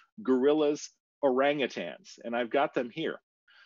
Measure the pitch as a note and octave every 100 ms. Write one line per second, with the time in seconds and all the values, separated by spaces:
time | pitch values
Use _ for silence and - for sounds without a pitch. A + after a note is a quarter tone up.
0 | _ - - C3 C3+ D#3 D3 D3 - _
1 | _ _ C#3 B2+ C#3+ D3 B2 - F2 -
2 | - - A#2 A#2+ A#2+ C#3+ D3+ - B2 C3
3 | D3 - _ _ _ _